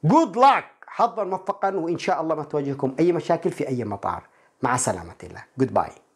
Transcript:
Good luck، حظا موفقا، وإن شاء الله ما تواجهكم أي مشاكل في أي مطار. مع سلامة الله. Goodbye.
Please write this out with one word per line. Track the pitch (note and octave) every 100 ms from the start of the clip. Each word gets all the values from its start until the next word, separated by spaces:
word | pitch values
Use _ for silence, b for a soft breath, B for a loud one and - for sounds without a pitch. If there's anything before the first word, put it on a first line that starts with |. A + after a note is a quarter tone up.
| D3+
Good | C#4+ D4 F#3+
luck، | C4+ G#3+ - _ -
حظا | - A3+ G3
موفقا، | F#3 F#3 F#3+ F#3+ G3 G3
وإن | E3 E3+
شاء | - E3+
الله | D#3+ D#3
ما |
تواجهكم | D3 D3 C#3 C3+ C3+ C3
أي | E3+
مشاكل | E3+ - E3 F#3+
في | - B2+
أي | B2+
مطار. | G#2+ G2+ - - - b b _
مع | B2+ B2+
سلامة | - F#2 E2+ -
الله. | F2+ F2 - -
Goodbye. | C3 G2 D#2 - _